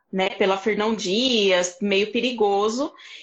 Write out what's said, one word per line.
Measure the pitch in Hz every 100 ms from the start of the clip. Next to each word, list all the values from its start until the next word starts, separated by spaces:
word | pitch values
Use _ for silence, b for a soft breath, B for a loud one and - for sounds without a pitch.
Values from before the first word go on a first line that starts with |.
| _
né, | 190 190
pela | - 196 190
Fernão | 220 202 214
Dias, | 226 180 202 262 233 196 180 180 -
meio | 202 196 208
perigoso, | 240 233 240 208 202 214 233 311 - B B